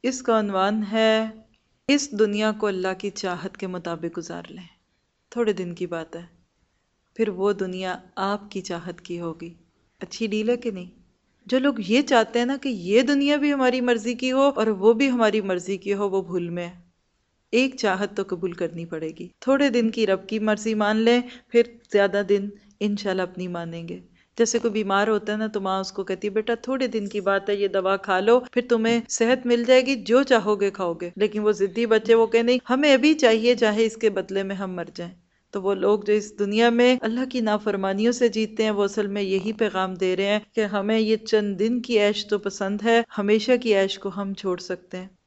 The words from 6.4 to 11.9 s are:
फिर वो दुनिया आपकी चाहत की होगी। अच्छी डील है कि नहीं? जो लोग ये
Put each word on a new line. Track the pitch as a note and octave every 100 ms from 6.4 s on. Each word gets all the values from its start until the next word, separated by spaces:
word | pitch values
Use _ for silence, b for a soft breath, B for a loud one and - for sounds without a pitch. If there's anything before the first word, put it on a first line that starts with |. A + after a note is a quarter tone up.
| _ _ _ _ _ _ _ -
फिर | A3
वो | F#3 G3+
दुनिया | G3+ F#3 F#3 F#3 F3+ - -
आपकी | G3 G#3 G#3 G3
चाहत | F3 E3+ E3+ F3
की | - F3
होगी। | E3+ E3 E3+ E3+ _ _ _ _
अच्छी | F#3 - A3+
डील | G#3+ G#3+
है | A#3+
कि | A#3+
नहीं? | F#3+ F3+ _ _ _ _ _ -
जो | C4
लोग | C#4 A3+
ये | F#3